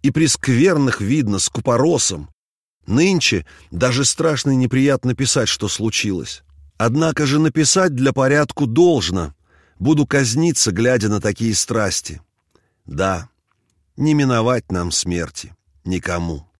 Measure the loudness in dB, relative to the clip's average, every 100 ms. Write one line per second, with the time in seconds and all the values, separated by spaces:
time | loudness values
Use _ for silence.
0 | 0 2 0 0 0 4 4 4 0 0
1 | -2 0 0 -2 -4 -4 -2 2 2 0
2 | -2 -6 -12 _ _ _ _ _ -2 2
3 | 2 2 0 -2 -4 -20 -14 -2 0 2
4 | -2 0 -2 0 0 0 2 2 2 2
5 | -2 -2 0 0 -2 -2 -4 -2 -2 -2
6 | -2 -4 -6 -14 _ -20 -20 _ 0 2
7 | 0 0 0 2 2 2 2 2 2 2
8 | 0 2 2 2 0 -2 0 4 4 4
9 | 0 -4 -4 -10 _ _ _ _ 0 2
10 | 2 0 0 0 0 0 -2 0 2 2
11 | 0 0 -2 -2 -2 -2 -2 -2 -2 -4
12 | -8 -16 _ _ _ _ _ _ -12 -2
13 | -2 -2 -8 _ _ _ _ _ _ -4
14 | 0 2 2 2 2 0 -2 -4 -2 -4
15 | -4 -4 -6 -10 -18 -20 _ _ -6 -6
16 | -4 -4 -4 -8 -12